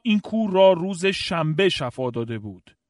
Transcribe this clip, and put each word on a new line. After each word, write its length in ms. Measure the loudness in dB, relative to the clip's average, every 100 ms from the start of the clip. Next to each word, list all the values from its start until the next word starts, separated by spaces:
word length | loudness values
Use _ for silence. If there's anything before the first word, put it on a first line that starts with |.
این 160 | 2 0
کور 320 | 0 -2 0
را 220 | 6 6
روز 320 | 6 0 -2 -2
شنبه 640 | -2 -4 -2 0 2 0
شفا 400 | 0 -4 -6 -6
داده 300 | -4 -6 -8
بود. 360 | -10 -16 _ _